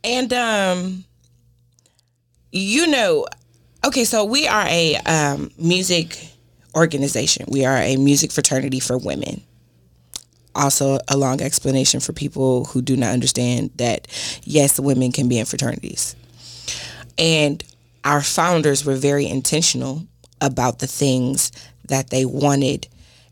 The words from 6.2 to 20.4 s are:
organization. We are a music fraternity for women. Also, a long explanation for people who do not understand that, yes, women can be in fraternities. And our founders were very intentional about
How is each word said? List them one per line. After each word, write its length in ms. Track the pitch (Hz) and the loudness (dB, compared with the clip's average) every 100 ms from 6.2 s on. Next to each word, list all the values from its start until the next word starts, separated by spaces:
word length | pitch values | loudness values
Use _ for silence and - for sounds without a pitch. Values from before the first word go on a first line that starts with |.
| - - _ _ _ 151 | -18 -20 _ _ _ 2
organization. 720 | 165 139 139 113 107 - - | 2 2 -2 0 0 -2 -2
We 160 | 139 131 | 0 2
are 120 | 135 | 2
a 180 | 85 135 | 2 4
music 360 | 139 143 - | 4 4 2
fraternity 480 | - - 131 135 131 | 0 0 0 -2 -4
for 200 | - 127 | -2 -2
women. 420 | 95 71 - - - _ _ _ _ _ _ - _ _ _ | -2 -6 -6 -10 -14 _ _ _ _ _ _ -18 _ _ _
Also, 460 | - 139 - 139 135 - | -2 0 2 0 0 0
a 100 | 139 | 0
long 240 | 131 135 | 2 0
explanation 580 | 135 - - 131 131 135 | -2 -2 0 2 2 0
for 120 | - | -4
people 520 | - 147 - 131 123 117 | -6 -6 0 2 2 0
who 180 | 127 | -4
do 120 | 123 131 | 0 0
not 180 | 117 | 2
understand 580 | 123 - - 123 120 104 - | 0 0 0 0 0 -2 -2
that, 300 | 120 - - - - - | -2 -2 -6 -10 -10 -10
yes, 360 | - 147 143 - | 0 2 2 2
women 320 | 139 131 127 | 2 2 2
can 160 | 123 123 | 0 0
be 120 | 120 | 0
in 80 | 110 | -2
fraternities. 680 | - 131 - - - - - - - - - - - - - - - | -4 -4 -6 -10 -6 -8 -8 -20 -20 -20 -16 -12 -10 -12 -16 -8 0
And 460 | 165 160 147 156 - _ _ _ 139 | 2 4 2 0 -10 _ _ _ 0
our 160 | 147 | 0
founders 640 | 143 - 170 175 151 139 143 | 2 0 2 4 2 2 0
were 100 | 135 | 0
very 320 | 143 143 139 | 2 2 0
intentional 720 | 135 127 156 170 - 131 143 175 _ - | -2 0 0 0 0 -4 -8 -12 _ -20
about 400 | _ | _